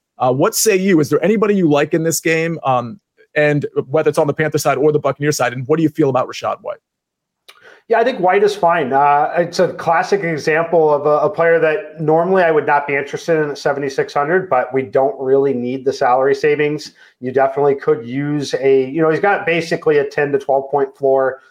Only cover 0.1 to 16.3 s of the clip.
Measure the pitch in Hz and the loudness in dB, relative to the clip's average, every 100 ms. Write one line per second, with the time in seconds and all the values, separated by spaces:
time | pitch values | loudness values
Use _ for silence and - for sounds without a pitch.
0.1 | - 127 131 185 - 220 190 190 165 147 | -4 -2 2 0 0 0 2 2 2 2
1.1 | 147 180 220 208 196 160 143 151 170 160 | 0 2 2 2 2 2 2 0 0 -2
2.1 | 165 165 160 165 160 135 123 120 101 _ | -2 -2 -2 -2 -4 -2 -2 -2 -12 _
3.1 | _ _ 151 147 147 - 143 135 156 151 | _ _ 0 2 0 -2 -6 -2 0 0
4.1 | 147 147 131 156 151 147 131 151 147 139 | 0 -2 -2 -2 -2 -2 2 2 2 -2
5.1 | 139 147 - 123 127 123 160 156 - 139 | -2 -4 -2 -2 -4 -6 -2 -2 0 0
6.1 | 127 - - 107 104 - 117 _ _ _ | 0 -4 -6 -8 -6 -10 -14 _ _ _
7.1 | _ _ _ - _ - - - 226 240 | _ _ _ -20 _ -20 -20 -2 0 0
8.1 | 190 180 196 208 - 170 170 127 139 143 | 0 0 2 2 2 0 2 0 2 4
9.1 | 143 156 170 170 - 175 - 165 165 170 | 4 2 0 -2 0 -2 0 -2 0 0
10.1 | 196 170 151 160 156 160 170 151 143 147 | -2 -2 -2 0 0 2 2 4 2 2
11.1 | 151 147 - 165 165 160 151 - - 151 | 2 0 0 2 4 2 0 -6 -6 0
12.1 | 160 180 190 170 151 143 147 143 139 139 | 2 2 2 4 2 2 0 0 -4 -4
13.1 | 151 - 156 147 139 151 139 143 139 143 | -8 -2 0 0 -2 -2 -2 -4 -4 -4
14.1 | 147 147 185 123 127 - 135 110 135 135 | -2 0 -2 0 -2 0 -4 -2 0 0
15.1 | 143 131 135 139 123 123 131 131 131 127 | -2 0 2 2 -2 -4 -4 -4 -2 0
16.1 | 131 135 | 2 2